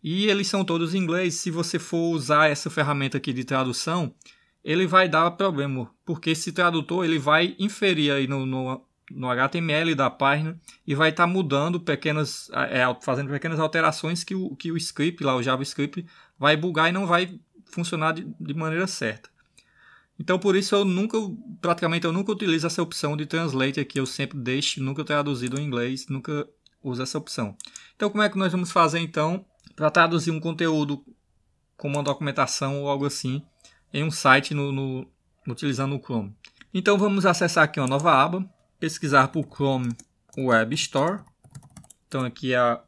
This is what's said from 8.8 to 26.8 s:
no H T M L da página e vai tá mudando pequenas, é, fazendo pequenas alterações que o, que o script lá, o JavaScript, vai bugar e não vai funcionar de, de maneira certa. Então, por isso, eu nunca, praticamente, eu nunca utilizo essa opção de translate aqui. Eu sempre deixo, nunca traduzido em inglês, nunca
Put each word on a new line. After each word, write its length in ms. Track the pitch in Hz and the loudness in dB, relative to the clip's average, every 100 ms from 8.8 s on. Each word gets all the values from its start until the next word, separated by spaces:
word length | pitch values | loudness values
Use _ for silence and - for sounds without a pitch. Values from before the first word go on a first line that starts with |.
| _ _ - | _ _ -18
no 200 | 127 127 | -8 -4
H 180 | 123 135 | 0 0
T 100 | 170 | 0
M 120 | 165 | 0
L 240 | 151 165 147 | 0 2 2
da 140 | 131 | 0
página 500 | - 139 147 156 165 - - - | 2 2 2 0 -8 -18 -16 -6
e 80 | |
vai 200 | 139 156 | 2 2
tá 120 | 156 175 | 4 2
mudando 540 | 185 165 139 156 180 | 2 2 2 2 -2
pequenas, 680 | 170 139 156 151 147 - - - 135 | -2 -2 0 0 -2 -6 -8 -4 0
é, 120 | 127 127 120 | 2 2 0
fazendo 280 | - 131 139 | -2 -2 -2
pequenas 320 | 139 165 160 | -4 -4 -2
alterações 640 | 156 165 160 156 156 170 170 | 0 2 0 0 -4 -4 -4
que 100 | 190 | -6
o, 220 | 185 135 | -6 -8
que 160 | 165 | -6
o 40 | 165 | -4
script 460 | 160 - 151 170 | -6 -2 -2 0
lá, 140 | 143 127 | 0 0
o 60 | |
JavaScript, 600 | 120 131 135 - 143 180 170 - _ _ | 0 -2 -4 -4 -4 -4 -12 -18 _ _
vai 200 | 139 151 | 2 2
bugar 320 | 175 156 165 | 0 2 2
e 20 | |
não 160 | 180 196 | 2 2
vai 320 | 175 185 185 _ _ _ | 2 0 -8 _ _ _
funcionar 420 | - 170 165 156 | -6 -4 0 0
de, 140 | 160 165 - | -2 -8 -10
de 140 | 160 151 | -8 -4
maneira 320 | 160 160 190 | -2 -2 -2
certa. 420 | - 110 107 - _ _ _ _ _ - - _ _ | -4 -6 -6 -14 _ _ _ _ _ -20 -20 _ _
Então, 200 | 156 185 | -2 0
por 160 | 202 190 | 4 2
isso, 180 | 196 | 2
eu 100 | 202 | 2
nunca, 360 | 196 180 214 220 208 - - - | 2 0 0 -2 -4 -10 -14 -6
praticamente, 420 | 170 170 170 165 | -2 0 0 0
eu 80 | 170 | 0
nunca 200 | 170 196 | -2 -2
utilizo 340 | 208 196 165 165 | -2 0 0 0
essa 160 | - | -2
opção 340 | 170 - 151 151 | -4 -2 -4 -4
de 120 | 147 | -4
translate 520 | 165 165 131 131 139 | -2 -2 0 0 0
aqui. 200 | 135 - | -4 -4
Eu 80 | 131 | -4
sempre 320 | - 139 143 | -4 -6 -4
deixo, 420 | 123 131 147 - | -4 -2 -2 -4
nunca 220 | 131 139 | -4 -4
traduzido 580 | 147 147 147 131 123 131 | -2 0 0 -2 -2 -4
em 40 | 147 | -2
inglês, 420 | 120 120 131 - | -2 -2 -4 -6
nunca 420 | 135 123 147 143 _ _ _ | -8 -4 -6 -6 _ _ _